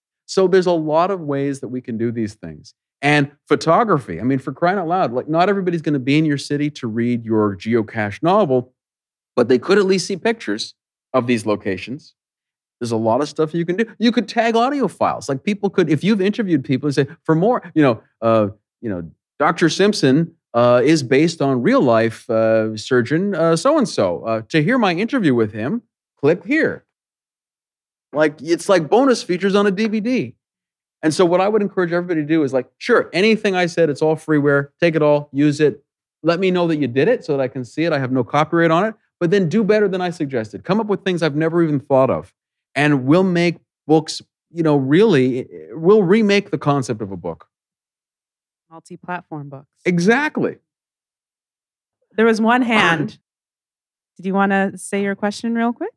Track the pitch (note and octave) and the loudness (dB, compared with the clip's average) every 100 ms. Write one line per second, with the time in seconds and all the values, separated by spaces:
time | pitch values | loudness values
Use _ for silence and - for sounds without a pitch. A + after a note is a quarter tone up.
0 | _ _ - - F#3 F#3+ F3+ E3+ D#3 D3+ | _ _ -8 0 2 4 4 0 0 0
1 | F3+ G3 D3+ C#3 C#3 C3+ B2 B2+ B2+ A2+ | 0 -2 -4 -4 -4 -6 -8 -10 -8 -4
2 | A#2 A#2 G#2+ - E2 D#2 E2+ _ _ - | -4 -4 -6 -8 -16 -16 -20 _ _ -6
3 | C#3+ D3 C#3+ _ - D3+ D#3+ F3 A3+ D#3+ | 0 0 0 _ -2 -2 2 2 2 0
4 | A#2+ E2 A#2 C3+ C#3+ C3+ E3+ G3 E3 F3+ | -2 -6 -2 -4 -4 -4 -2 -2 -2 -2
5 | D#3 A#2+ C3+ D#3+ F#3 G3+ F#3 F3 D#3 C#3+ | -2 -4 -2 0 2 0 -2 -4 -2 -4
6 | B2 D3 D#3+ C#3+ - C#3+ D3 D3 A#2+ A2 | 0 0 0 -2 -4 -4 -4 -6 -8 -2
7 | A#2+ A#2+ A2+ A2 G#2 F#2 A2 A#2 A2 A2+ | -2 -2 -2 0 0 -2 -2 -2 -2 -4
8 | G#2 F#2+ D#3+ G3 F#3 B2+ B2 _ _ _ | -6 -4 0 2 2 0 -2 _ _ _
9 | _ _ _ - A#2 B2+ - G3+ F#3+ F#3+ | _ _ _ -2 2 2 4 2 4 0
10 | - F#3+ A3+ A3+ - G#2 - - _ _ | -2 -4 -2 -4 -4 -6 -8 -16 _ _
11 | _ C3 A#2+ A#2+ G#2+ G2+ A2 A2+ G2+ C#3 | _ -2 0 -2 0 -4 -4 -8 -8 -14
12 | - _ _ _ _ _ _ - A#2+ A2+ | -16 _ _ _ _ _ _ -10 -4 -2
13 | A2 A#2+ D3 D3+ D#3 E3+ E3+ F3+ A3 - | 0 0 -2 -2 -2 -2 -4 -2 -4 -2
14 | A#3 A#3 A3 - A3+ A3+ A#3+ C#4+ A3+ - | -2 0 -2 0 0 2 0 0 -4 -2
15 | F#2+ A#1+ - C3+ - G3+ G3+ - E3+ D#3 | -2 -2 -6 -6 -4 -4 -4 -2 0 0
16 | F3 A3 F#3+ G#3 G3+ D#3 C3 B2+ C#3+ C#3+ | 0 0 0 -2 0 -2 0 -4 -2 -2
17 | C#3 - - D#3+ G3 B3 F3+ D#3+ C#3+ A2+ | -4 -4 -2 0 2 0 -2 0 2 2
18 | - - A#2 A2+ G#2 G2+ _ _ A#2+ F#2 | -6 -4 2 2 2 -4 _ _ -8 -8
19 | E2 - _ - D3 F3 E3 - G3 G3+ | -10 -16 _ -2 -2 2 0 2 0 2
20 | C#3+ C3 E3 - _ A#2 A#2+ B2 B2+ D#3+ | 2 2 0 -8 _ 2 4 4 4 2
21 | B2+ C3+ E3 E3+ C#3 B2+ C3+ C4+ D3 A2+ | 2 2 2 0 -2 0 0 2 2 2
22 | A2+ A2 - A2+ A2 A2+ A2 G#2+ - B2+ | 2 -2 -4 0 2 2 0 -6 -2 0
23 | A#2 D#3 G3+ F#3 E3 E3 C4 D#4+ A3 - | 0 -2 -2 0 0 2 2 2 0 0
24 | G2 E2+ A2+ A2+ G#2+ D#3+ D3+ C4 G#3 E3+ | -2 -2 -4 -6 -2 -2 0 2 0 0
25 | A3+ C#4 F3 A#2+ G#2+ G#2+ A#2 A3+ - _ | -2 -2 0 2 0 -2 -6 -6 -10 _
26 | _ _ C#3 E3 G3 D4+ D3+ - _ _ | _ _ 0 0 0 -2 -2 -4 _ _
27 | _ _ _ _ _ _ _ _ _ _ | _ _ _ _ _ _ _ _ _ _
28 | _ C#3 D#3 D3 C#3 E3 - F3+ D3 G#3+ | _ 0 0 0 -4 -4 2 2 4 2
29 | C4+ A3+ - F3 G3 G3 G3+ F#3+ A3 A3 | 4 2 -2 -2 0 2 0 0 -2 -2
30 | G#3 B3+ A#2+ - _ _ _ _ _ _ | -2 -4 -4 -10 _ _ _ _ _ _
31 | D#3 D3+ F3+ F3 G3 G#3+ G3+ - F3+ F3 | -2 2 4 4 2 0 -2 -2 -2 -2
32 | F3+ E3 D3 D#3+ C#3 C3 B2 - - A#3 | -4 -4 0 0 0 -2 -4 -8 0 2
33 | - D#3+ G#3+ A3 G#3+ F#3 F3 E3+ E3 C#3 | 2 0 2 2 0 0 -2 2 0 2
34 | D#3 D#3 - D3+ C#3+ C#3+ C#3+ - E3+ D#3+ | 0 -2 0 0 2 2 0 -2 0 2
35 | D3+ D3 D3 C3+ D3 C#3+ C#3+ - _ _ | 2 2 0 0 0 2 0 0 _ _
36 | _ _ D#3 E3+ F#3+ F3+ E3+ D#3 C#3 B2 | _ _ -2 0 0 0 0 0 -2 0
37 | D#3 B3 - C#3+ B2+ C3 B2 - E3 D3+ | 0 0 -2 -4 -4 -6 -12 -4 -2 -2
38 | C3+ C3 A#2+ C#3+ D3+ E3+ E3+ D#3+ G#3+ A3 | -2 -2 -2 -2 0 2 2 2 -2 -6
39 | _ - E3+ G3+ E3+ G3 F#3+ G#3+ G#3 F#3 | _ -6 0 0 0 0 2 2 0 -2
40 | F3+ E3+ D3 B2+ A2 G2 - G3+ G#3+ G3 | -6 -6 -6 -6 -6 -10 -4 -4 -2 -4
41 | - F3 E3 D3 D#3+ E3+ E3 D3 - C3+ | -2 -2 -2 -2 -2 0 0 0 0 2
42 | C3 E2+ - _ _ _ _ C3+ D3 C#3+ | 2 0 -6 _ _ _ _ -2 0 2
43 | B2+ E3 F#3+ E3+ F3 E3+ _ _ - D#3+ | 4 4 4 2 0 -2 _ _ 0 0
44 | D#3 - - _ _ E3 D#3+ D3 C3 D#3 | 0 -10 -14 _ _ -4 0 0 2 4
45 | A3+ D#3 C3 B2+ - E2+ D#2 B2 E3 A3 | 4 4 2 -2 -8 -14 -16 -4 4 4
46 | F3 G#3+ G#3 G3+ G3 D3+ D3 C#3+ C3 A2 | 6 4 4 0 -2 -4 -2 -2 -2 -6
47 | G#2 F#2+ F2 E2 _ _ _ _ _ _ | -8 -8 -10 -12 _ _ _ _ _ _
48 | _ _ _ _ _ _ _ E3 - F3 | _ _ _ _ _ _ _ -20 -20 -18
49 | - F3+ - D3+ C#3+ C3+ - _ - F3 | -10 -10 -10 -12 -12 -16 -20 _ 0 2
50 | F3 A#3+ D4+ C4+ A2+ - _ _ _ _ | 4 2 0 -2 -4 -6 _ _ _ _
51 | _ _ _ _ _ _ _ _ _ _ | _ _ _ _ _ _ _ _ _ _
52 | _ - A3+ A3 A3 B3 A#3+ A3 F#3 E3 | _ 0 2 2 2 2 2 2 2 0
53 | C#3+ - _ _ _ _ _ _ _ _ | -2 -8 _ _ _ _ _ _ _ _
54 | _ _ F#3+ F#3+ G3 G3 G3 F3+ - G3+ | _ _ -4 0 2 2 0 -4 -8 -4
55 | G3+ G3 G#3 G#3 A#3 A#3 A#3 A#3+ F4+ | -4 -2 -4 -4 -4 -2 -2 -2 -8